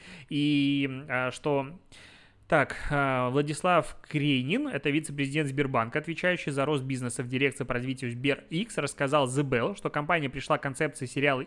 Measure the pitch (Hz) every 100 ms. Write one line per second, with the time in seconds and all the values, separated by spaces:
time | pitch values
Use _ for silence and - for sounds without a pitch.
0 | - - - 143 147 143 139 143 139 131
1 | 151 127 127 - 151 139 135 175 - -
2 | - - - _ - 160 131 - - 143
3 | 139 127 127 135 147 147 180 175 143 -
4 | - 147 147 131 127 226 294 147 151 147
5 | 151 143 139 147 147 135 139 127 113 147
6 | 151 156 180 175 - 139 139 151 131 131
7 | 127 - 123 131 139 - 120 123 127 131
8 | 123 120 139 135 - 160 233 - 143 -
9 | 139 151 131 131 143 123 139 202 156 147
10 | 147 175 139 135 - 147 143 131 156 -
11 | 127 - 143 131